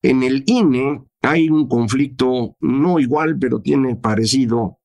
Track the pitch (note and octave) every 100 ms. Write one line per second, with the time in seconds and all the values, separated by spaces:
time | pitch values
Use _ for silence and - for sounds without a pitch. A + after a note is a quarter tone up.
0 | - C3 B2+ C3+ C3+ B3 F#3 B2 C#3 D3
1 | - _ B2+ E3 D#3+ D#3 C3 A#2+ A#2 B2+
2 | C#3+ - B2+ B2+ A2+ _ - C3 E3 E3+
3 | B2+ D3+ D#3 D3 B2+ A#2 - C#3+ C3 A#2
4 | A2+ G#2+ A2 C3 A#2+ A#2 G2+ -